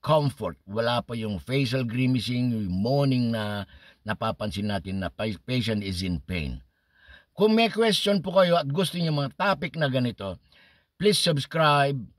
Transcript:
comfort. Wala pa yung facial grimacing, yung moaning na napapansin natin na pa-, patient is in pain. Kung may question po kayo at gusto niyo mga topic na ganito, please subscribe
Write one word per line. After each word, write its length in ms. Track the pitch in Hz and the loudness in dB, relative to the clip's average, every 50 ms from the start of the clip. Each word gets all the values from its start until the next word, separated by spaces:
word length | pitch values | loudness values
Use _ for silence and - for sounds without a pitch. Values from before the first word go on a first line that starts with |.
comfort. 560 | _ - 156 156 147 143 - - 107 90 80 _ _ | _ 4 2 4 4 2 -2 -2 -6 -8 -8 _ _
Wala 400 | - 101 110 117 117 120 120 - | -10 -4 -2 -2 0 0 -2 -2
pa 80 | - 117 | -4 -6
yung 260 | 117 110 107 104 90 | -6 -4 -4 -4 -6
facial 460 | 78 - 127 139 139 117 123 131 127 | -6 -2 0 0 0 2 0 -2 -2
grimacing, 720 | 117 107 123 131 127 131 127 101 107 123 123 123 127 120 | -2 0 0 2 2 2 2 0 -2 -2 0 0 0 0
yung 160 | 110 107 95 90 | -2 -2 -2 -2
moaning 600 | 95 101 117 135 143 143 135 131 127 123 117 113 | 0 0 2 2 4 4 4 4 2 2 0 0
na 340 | 110 107 104 104 101 98 - - - - - - _ _ 104 | -2 -2 -4 -6 -6 -8 -10 -14 -20 -20 -20 -20 _ _ -8
napapansin 640 | 107 - 117 110 104 - 107 107 - 101 101 104 104 | -6 -2 -2 -4 -2 -2 -6 -6 -4 -4 -4 -2 -2
natin 320 | 98 80 95 95 95 92 | -4 -4 -4 -6 -4 -6
na 80 | 82 - | -6 -6
pa-, 240 | _ 104 110 104 - _ | _ -6 -4 -4 -6 _
patient 400 | - 123 127 110 110 110 104 101 | -4 -2 -2 0 0 -2 -2 -2
is 160 | 98 95 87 | -4 -4 -4
in 180 | 92 92 90 78 - | -2 -2 -4 -4 -4
pain. 400 | - 92 87 78 69 62 62 - _ _ _ _ _ _ _ _ - - - _ _ _ | -6 -6 -4 -4 -4 -6 -10 -12 _ _ _ _ _ _ _ _ -20 -20 -20 _ _ _
Kung 180 | - 196 220 220 | 0 2 4 4
may 160 | 226 226 226 | 4 4 2
question 480 | - 208 226 226 208 - - 202 202 196 | 2 2 2 2 2 0 0 0 0 0
po 160 | 139 185 175 | 0 0 4
kayo 240 | 190 190 175 170 170 | 4 6 6 4 2
at 80 | 151 | 2
gusto 320 | 135 139 170 190 156 - 175 | 0 -2 -2 -2 -2 -2 -4
niyo 160 | 170 160 151 | -2 -2 0
mga 220 | 147 139 135 - _ | -2 -2 -4 -4 _
topic 400 | 180 202 196 - 151 135 - 165 | 0 0 0 -2 -4 -8 -4 -2
na 80 | 156 | -2
ganito, 560 | 139 127 131 123 123 101 _ 98 98 92 - _ _ _ _ _ _ _ _ _ _ _ _ | 0 0 0 0 0 -4 _ -8 -8 -8 -10 _ _ _ _ _ _ _ _ _ _ _ _
please 220 | 175 208 208 - | 2 2 2 4
subscribe 800 | - 175 165 139 131 - - 165 160 151 147 143 139 139 139 135 107 87 _ | 2 2 0 0 -2 -4 0 2 4 4 6 4 4 2 0 -4 -8 -12 _